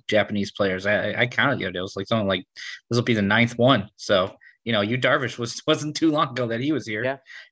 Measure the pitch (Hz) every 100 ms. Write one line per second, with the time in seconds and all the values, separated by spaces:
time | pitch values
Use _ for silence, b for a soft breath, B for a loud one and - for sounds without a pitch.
0 | - 107 98 104 98 - 98 92 98 101
1 | 104 104 123 127 131 107 95 90 95 95
2 | 98 113 98 95 - - B B _ 117
3 | 127 110 98 110 117 - 123 123 98 _
4 | - 98 98 - b b 117 110 104 127
5 | 127 147 120 - 117 - - 147 151 143
6 | 165 151 151 123 120 117 139 139 104 107
7 | 123 135 B B B